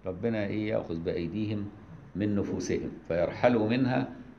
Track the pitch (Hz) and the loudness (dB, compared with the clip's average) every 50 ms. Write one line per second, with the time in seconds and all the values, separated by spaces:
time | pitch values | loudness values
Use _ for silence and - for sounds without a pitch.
0 | - 95 87 90 110 117 113 107 101 98 104 107 107 107 - 101 - - 85 82 | -4 -6 -6 -2 -2 0 0 0 0 0 0 0 0 0 0 0 0 -2 -4 -2
1 | 82 92 82 87 85 80 87 107 107 104 110 104 101 101 - - - - - - | -2 -2 -2 0 -2 -2 -2 -2 -2 0 -2 -2 -4 -6 -10 -14 -18 -16 -16 -16
2 | - - - 87 104 104 104 101 - - 98 90 - - 87 - - - - - | -18 -8 -2 0 2 2 4 2 2 0 -2 -4 0 0 0 0 -2 -4 -8 -10
3 | - - 82 87 85 - - - - 123 123 110 107 107 120 131 131 123 131 131 | -4 0 2 2 2 2 2 4 4 6 6 6 4 4 2 2 2 2 2 2
4 | - - - - - - - | 0 -2 -6 -14 -16 -18 -18